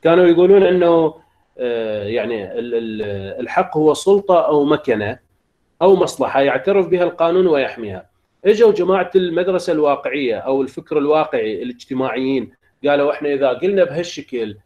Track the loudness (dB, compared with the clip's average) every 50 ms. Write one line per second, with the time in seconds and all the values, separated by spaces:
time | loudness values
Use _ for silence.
0 | _ 4 4 6 6 6 6 6 6 6 6 6 6 4 2 2 2 4 4 4
1 | 2 0 -2 -6 _ _ _ _ _ _ _ -8 -6 -4 -4 -4 -4 -4 -6 -6
2 | -6 -4 -4 -4 -4 -4 -6 -6 -8 -8 -8 -8 -8 -4 -6 -6 -6 -6 -8 -8
3 | -8 -8 -8 -8 -10 -10 -10 -10 -10 -4 -2 -4 -4 -2 -2 0 2 2 0 0
4 | 2 2 2 2 2 2 2 2 2 2 2 2 2 2 0 -2 0 -2 -2 -2
5 | -2 -6 -8 -10 _ _ _ _ _ _ _ _ _ _ _ _ 4 4 4 4
6 | 2 -2 -2 -4 -4 -2 0 0 0 2 0 -2 -2 0 0 0 0 0 0 0
7 | 0 -2 -2 -2 -2 0 2 2 2 2 2 0 0 -2 -6 -10 -10 -10 -10 -12
8 | -14 _ _ _ _ _ _ _ 2 2 4 6 6 4 4 2 0 0 0 0
9 | 0 0 0 0 0 2 -2 -2 -2 0 -2 -2 -2 -2 -2 0 2 0 0 0
10 | -2 -6 -4 -4 -2 -2 -4 -4 -2 -2 -2 -2 -2 -4 -6 -14 -10 _ -4 -2
11 | 0 2 0 0 0 -2 -2 -4 -4 -4 -6 -6 -8 -10 -12 _ -12 _ -6 -4
12 | -4 -4 -4 -4 -4 -2 -2 -4 -4 -8 _ _ _ _ _ _ -2 0 0 2
13 | 2 0 -2 -2 -4 -4 -2 0 0 0 -2 0 -2 -2 2 2 0 0 -2 -8
14 | -8 -8 -10 -16 -16 _ -8 -6 -6 -8 -10 -14 _